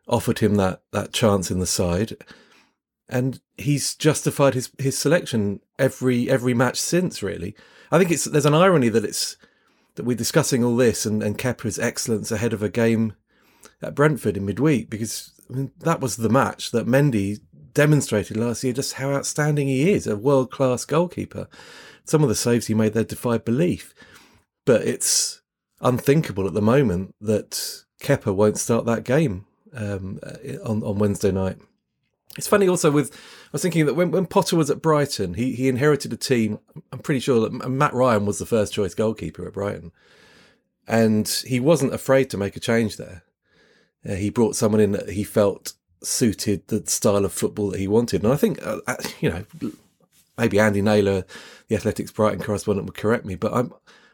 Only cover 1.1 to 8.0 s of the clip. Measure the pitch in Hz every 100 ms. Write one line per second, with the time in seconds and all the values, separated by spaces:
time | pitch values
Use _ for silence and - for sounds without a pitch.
1.1 | - 113 101 87 92 90 - 90 87 110
2.1 | - - - _ _ _ _ _ _ -
3.1 | 123 131 120 _ - 120 143 - - 151
4.1 | - - - 139 123 - - 135 131 143
5.1 | 170 156 117 101 98 _ - 135 - 127
6.1 | 123 123 131 127 120 127 - - 170 180
7.1 | - 98 90 90 - - - - 156